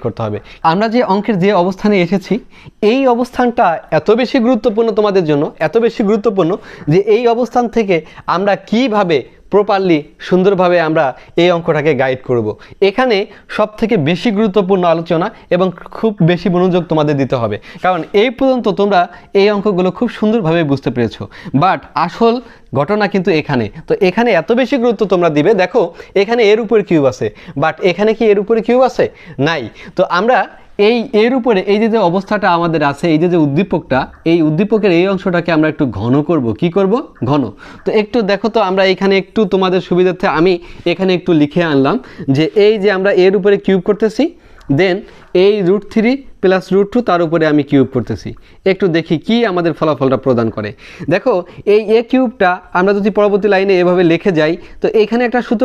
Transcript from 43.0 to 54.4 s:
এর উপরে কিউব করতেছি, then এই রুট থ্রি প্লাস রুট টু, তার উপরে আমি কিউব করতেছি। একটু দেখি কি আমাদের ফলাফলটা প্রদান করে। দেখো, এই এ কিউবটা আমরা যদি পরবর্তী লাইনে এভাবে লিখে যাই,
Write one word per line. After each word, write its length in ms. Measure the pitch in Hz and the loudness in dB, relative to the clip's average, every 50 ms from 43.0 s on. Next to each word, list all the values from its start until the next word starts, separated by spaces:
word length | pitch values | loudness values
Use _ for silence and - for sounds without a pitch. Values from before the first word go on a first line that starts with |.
| 190 202 196 180 180 | 0 0 2 4 4
এর 80 | 190 190 208 | 4 2 2
উপরে 180 | 180 208 202 196 - | 2 2 0 0 2
কিউব 160 | - 196 190 - - | 0 0 0 2 0
করতেছি, 360 | 202 - 226 214 - - 269 359 - - _ - - - - - 139 143 | -2 0 0 -2 0 0 -2 -2 -4 -10 _ -20 -20 -14 -4 -2 0 2
then 180 | 185 196 175 202 214 - - - - - - 180 185 | 2 0 0 -2 -6 -12 -20 -20 -14 -4 0 2 4
এই 100 | 202 214 208 190 170 | 4 2 2 2 0
রুট 140 | 196 208 202 - - | 0 0 -2 -4 -2
থ্রি 180 | 226 208 233 269 277 - - - - | 0 0 0 0 -2 -6 -14 -12 -2
প্লাস 220 | - 185 190 185 180 - 180 | 0 0 0 0 -2 0 0
রুট 140 | 196 202 196 | 0 0 0
টু, 60 | - 240 233 - | 0 -2 0 0
তার 120 | 180 170 175 | 0 0 0
উপরে 180 | 156 160 165 156 156 | 0 0 0 0 2
আমি 100 | 147 151 139 - | 2 0 0 2
কিউব 160 | 147 139 131 131 - | 2 2 2 2 0
করতেছি। 360 | 127 110 - 113 - - 117 - - - - - - - 190 | -4 -4 -4 -8 -8 -8 -14 -14 -16 -20 -20 -16 -6 -2 -2
একটু 120 | 185 185 208 180 156 | 0 0 0 0 0
দেখি 200 | 165 160 - 175 147 - | -2 -2 -2 -4 -4 -2
কি 100 | - 220 240 233 208 | -2 0 0 0 0
আমাদের 220 | 180 180 170 170 143 - | -2 -2 -2 -2 -2 -2
ফলাফলটা 400 | 165 160 147 - 139 135 135 113 - | -2 -2 -2 0 0 0 0 0 0
প্রদান 240 | 135 123 113 113 113 - | 0 0 0 0 -2 -4
করে। 140 | - 104 104 104 - - - - - 170 - | -6 -8 -10 -10 -14 -20 -20 -16 -12 -4 -2
দেখো, 220 | 160 208 - 262 214 180 170 - - - - 214 202 | -2 0 0 0 -2 -2 -2 -8 -14 -8 0 2 2
এই 80 | 214 220 196 220 233 | 2 2 2 0 0
এ 20 | 240 233 | 2 2
কিউবটা 400 | - 262 262 240 - - 196 180 180 185 - - - 175 | 0 0 0 0 0 0 0 0 0 -2 -6 -6 -2 0
আমরা 140 | 180 196 202 202 | 0 2 0 0
যদি 120 | 196 220 196 214 | 0 0 0 2
পরবর্তী 300 | 208 208 196 196 208 208 196 | 0 2 2 2 2 2 2
লাইনে 200 | 190 196 196 190 180 | 2 2 2 2 2
এভাবে 200 | 180 180 180 180 185 165 | 2 2 2 2 2 2
লিখে 180 | 165 165 - 208 175 | 2 2 0 0 0
যাই, 140 | 156 | 2